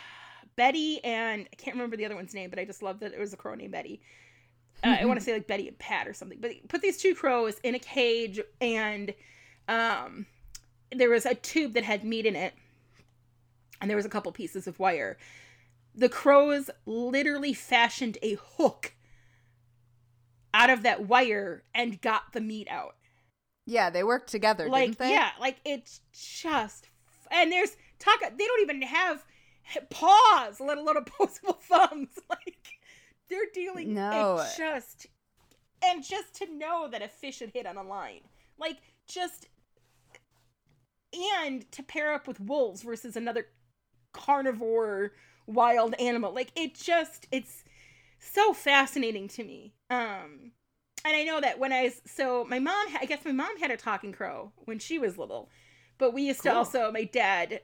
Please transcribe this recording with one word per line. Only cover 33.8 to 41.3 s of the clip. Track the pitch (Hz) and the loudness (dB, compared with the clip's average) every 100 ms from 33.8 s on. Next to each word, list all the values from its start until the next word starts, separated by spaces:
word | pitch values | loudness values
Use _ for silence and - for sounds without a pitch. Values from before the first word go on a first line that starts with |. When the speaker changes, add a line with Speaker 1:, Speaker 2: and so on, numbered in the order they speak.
| 214 | -6
Speaker 2:
No. | 208 202 214 208 175 | -4 -2 0 2 0
Speaker 1:
it | 151 - | -2 -4
just, | 320 277 - - - _ _ _ _ _ _ _ | -4 -6 -8 -20 -20 _ _ _ _ _ _ _
and | 370 349 | 0 0
just | 269 381 - | -6 -10 -10
to | - 392 | -12 -12
know | 302 311 339 302 | -10 -6 -4 -4
that | 226 | -8
a | 202 | -12
fish | - 277 262 | -12 -14 -12
had | 226 | -10
hit | 247 202 | -10 -10
on | 190 | -12
a | |
line, | 190 196 139 92 _ _ _ _ | -12 -10 -12 -16 _ _ _ _
like, | 320 320 _ _ _ | -10 -10 _ _ _
just, | - 349 - - _ _ _ _ _ _ - _ _ _ _ _ _ _ _ _ 339 381 | -8 -8 -8 -20 _ _ _ _ _ _ -20 _ _ _ _ _ _ _ _ _ -8 -4